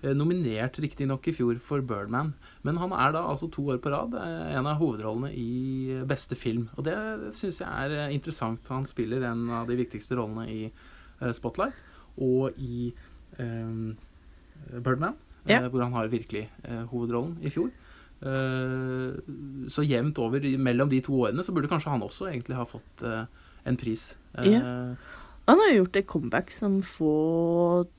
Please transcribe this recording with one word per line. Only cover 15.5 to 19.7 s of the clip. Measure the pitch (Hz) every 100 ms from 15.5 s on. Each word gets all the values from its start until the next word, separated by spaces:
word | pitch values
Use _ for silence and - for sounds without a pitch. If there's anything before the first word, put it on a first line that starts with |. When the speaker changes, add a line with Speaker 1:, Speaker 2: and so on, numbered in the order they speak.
| 220
Speaker 1:
eh, | 127
hvor | 127
han | 123
har | 123 110
virkelig, | 117 113 104 110 -
eh, | - 117 113
hovedrollen | 120 117 120 147 165
i | 151
fjor. | 156 254 - - - - -
Eh, | 135 135 135 131 127 131 131 127 127 - - 147 143 135
så | 127